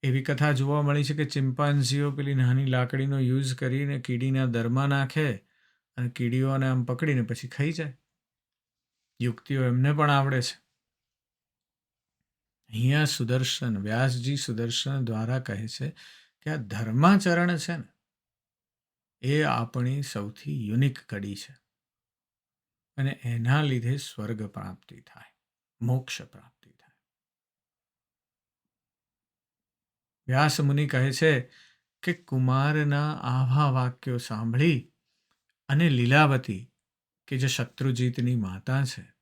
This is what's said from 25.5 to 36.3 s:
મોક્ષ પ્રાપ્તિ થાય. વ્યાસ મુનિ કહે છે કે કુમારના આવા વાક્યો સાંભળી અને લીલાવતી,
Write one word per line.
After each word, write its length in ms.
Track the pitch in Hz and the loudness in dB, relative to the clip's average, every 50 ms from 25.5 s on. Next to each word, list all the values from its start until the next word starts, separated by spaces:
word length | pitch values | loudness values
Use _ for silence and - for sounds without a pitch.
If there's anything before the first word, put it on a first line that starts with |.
| _ _ _ _ _ _ | _ _ _ _ _ _
મોક્ષ 400 | 117 123 127 127 127 - - - | -2 0 0 0 -2 -6 -10 -12
પ્રાપ્તિ 480 | - - - - - - _ _ _ 127 | -12 -16 -20 -20 -20 -20 _ _ _ _
થાય. 260 | _ _ _ _ _ _ _ _ _ _ _ _ _ _ _ _ _ _ _ _ _ _ _ _ _ _ _ _ _ _ _ _ _ _ _ _ _ _ _ _ _ _ _ _ _ _ _ _ _ _ _ _ _ _ _ _ _ _ _ _ _ _ _ _ _ _ _ _ _ _ _ | _ _ _ _ _ _ _ _ _ _ _ _ _ _ _ _ _ _ _ _ _ _ _ _ _ _ _ _ _ _ _ _ _ _ _ _ _ _ _ _ _ _ _ _ _ _ _ _ _ _ _ _ _ _ _ _ _ _ _ _ _ _ _ _ _ _ _ _ _ _ _
વ્યાસ 340 | 135 127 135 147 156 143 - | 0 2 4 4 4 4 2
મુનિ 260 | 147 139 139 143 151 | 2 2 2 2 0
કહે 240 | 143 - 127 127 139 | 0 2 2 2 2
છે 400 | 127 - 165 160 147 127 123 - _ - - _ _ _ _ _ _ _ - | 2 2 4 4 4 2 0 -6 _ -20 -20 _ _ _ _ _ _ _ -4
કે 100 | 180 175 | -4 -4
કુમારના 1040 | 175 _ - 139 131 127 127 127 135 135 147 151 156 151 147 143 143 147 151 151 | -4 _ -4 -2 0 2 2 2 2 2 2 2 2 2 2 2 0 0 -2 -4
આવા 540 | - - 123 123 131 131 123 127 143 151 143 | -4 -4 -2 0 0 2 2 4 4 4 4
વાક્યો 480 | 127 131 127 123 123 _ - 135 123 | 2 2 0 -2 -4 _ -6 -4 -4
સાંભળી 760 | 120 - - 113 107 110 113 113 127 147 170 151 117 101 - _ _ _ _ _ _ _ _ _ _ _ _ _ _ _ | -4 -4 -6 -6 -4 -4 0 2 2 4 4 2 0 -4 -8 _ _ _ _ _ _ _ _ _ _ _ _ _ _ _
અને 220 | - 135 147 170 165 | 0 2 4 4 4
લીલાવતી, 840 | 139 120 120 120 135 147 156 143 | 4 4 4 6 6 6 6 6